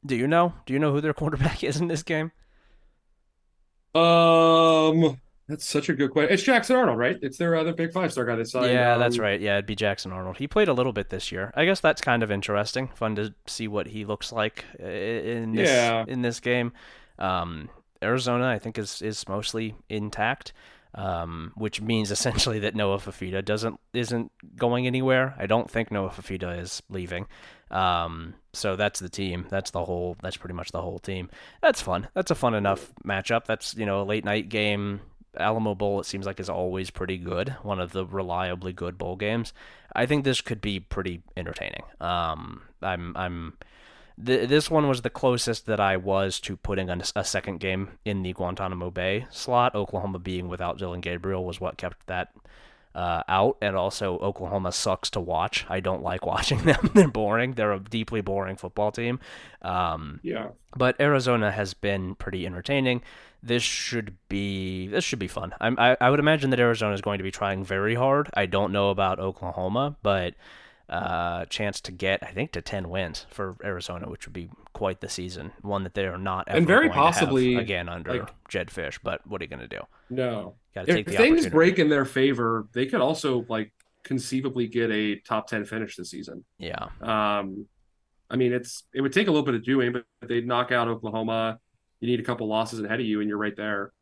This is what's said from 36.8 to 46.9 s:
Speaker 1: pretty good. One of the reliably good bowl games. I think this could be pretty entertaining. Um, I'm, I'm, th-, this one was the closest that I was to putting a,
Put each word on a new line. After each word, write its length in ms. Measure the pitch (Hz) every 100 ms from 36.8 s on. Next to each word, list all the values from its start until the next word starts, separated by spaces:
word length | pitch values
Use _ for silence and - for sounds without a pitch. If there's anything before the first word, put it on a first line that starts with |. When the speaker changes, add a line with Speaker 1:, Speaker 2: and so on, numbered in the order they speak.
| 92
Speaker 1:
pretty 280 | - 92 95
good. 300 | 87 92 104 131
One 160 | 104 98
of 100 | 87
the 160 | 95 92
reliably 640 | 95 92 87 92 90 92
good 240 | 90 87 92
bowl 200 | 90 92
games. 360 | 104 117 113 - - - - -
I 100 | 123
think 160 | 147
this 180 | 135 127
could 200 | - 110
be 180 | 107 98
pretty 460 | 90 - 92 87 - -
entertaining. 460 | 85 82 50 50 - -
Um, 640 | 85 87 82 78 82 - - _
I'm, 360 | 95 90 85 -
I'm, 420 | 92 87 82 - - - - - - -
th-, 240 | 117 127 120
this 220 | 143 151
one 160 | 160 147
was 160 | 131
the 80 | 120
closest 560 | - 135 123 - 113 -
that 140 | 107
I 160 | 98 95
was 420 | 92 98 98 92
to 160 | - 98
putting 320 | - 98
a, 120 | 90